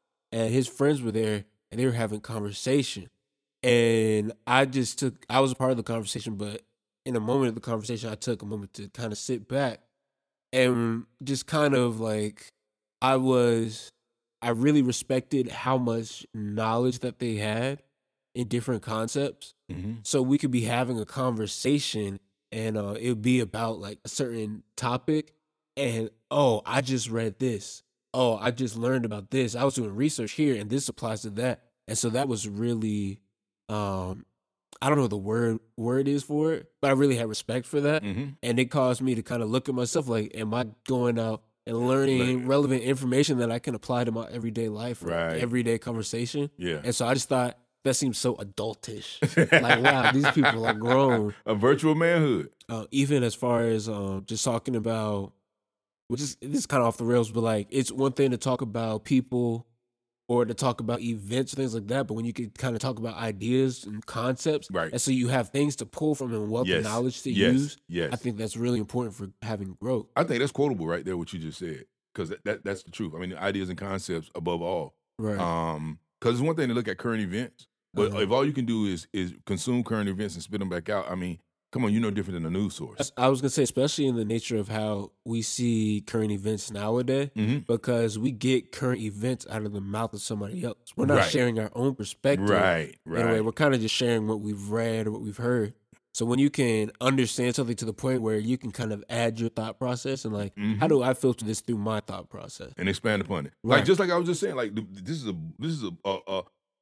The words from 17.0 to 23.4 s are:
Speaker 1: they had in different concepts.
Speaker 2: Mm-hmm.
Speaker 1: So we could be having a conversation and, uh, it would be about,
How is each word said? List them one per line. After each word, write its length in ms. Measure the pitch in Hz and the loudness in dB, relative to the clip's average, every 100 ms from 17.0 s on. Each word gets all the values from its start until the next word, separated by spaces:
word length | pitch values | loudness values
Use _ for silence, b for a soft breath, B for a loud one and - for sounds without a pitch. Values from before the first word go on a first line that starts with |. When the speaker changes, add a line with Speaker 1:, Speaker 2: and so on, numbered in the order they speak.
| 127 107 | -6 -6
Speaker 1:
they 160 | 120 107 | -4 -2
had 480 | 107 110 131 143 _ _ _ _ _ | -2 -2 -2 -6 _ _ _ _ _
in 140 | 120 117 | -8 -2
different 340 | 117 117 113 | -2 -2 -4
concepts. 720 | - 110 113 143 139 - - _ _ | -2 -4 -2 -2 -4 -6 -18 _ _
Speaker 2:
Mm-hmm. 220 | 92 98 113 | -10 -8 -8
Speaker 1:
So 180 | 104 143 | -2 0
we 160 | 127 143 | 4 2
could 140 | 151 | 2
be 100 | 123 | 0
having 380 | 110 120 123 120 | 0 0 0 -2
a 60 | 104 | -6
conversation 1120 | - 127 113 104 - 131 143 - 110 101 98 - _ _ | -2 -2 -2 -4 -4 0 0 0 -4 -4 -6 -14 _ _
and, 260 | 113 110 107 | -6 -2 -2
uh, 160 | 101 107 | -4 -4
it 100 | 120 | -2
would 120 | 113 | 0
be 180 | 113 | 2
about, 400 | 127 | 2